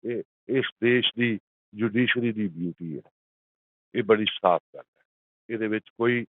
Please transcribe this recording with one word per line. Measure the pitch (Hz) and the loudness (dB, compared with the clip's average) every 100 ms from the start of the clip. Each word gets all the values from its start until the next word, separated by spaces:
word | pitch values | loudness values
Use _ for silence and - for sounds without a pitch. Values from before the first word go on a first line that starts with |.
ਇਹ | 113 117 - _ - | -6 -8 -10 _ -2
ਇਸ | 131 123 - | -2 -2 0
ਦੇਸ਼ | 117 123 113 - | 2 2 0 0
ਦੀ | 120 107 _ _ _ | -2 -2 _ _ _
ਜੁਡੀਸ਼ਰੀ | 107 113 107 123 123 120 | -4 -2 0 0 0 -2
ਦੀ | 107 104 | -2 -4
ਬਿਊਟੀ | 80 87 85 85 71 | -4 -8 -6 -10 -10
ਹੈ, | - _ _ _ _ _ _ _ _ | -14 _ _ _ _ _ _ _ _
ਇਹ | 113 | -6
ਬੜੀ | 104 107 | 2 4
ਸਾਫ਼ | 107 - 95 85 _ | 4 0 2 2 _
ਗੱਲ | - - _ | -20 -20 _
ਹੈ। | _ _ _ _ _ | _ _ _ _ _
ਇਹਦੇ | 117 110 | -6 -2
ਵਿੱਚ | 107 _ _ | -4 _ _
ਕੋਈ | 117 120 113 | 0 0 -4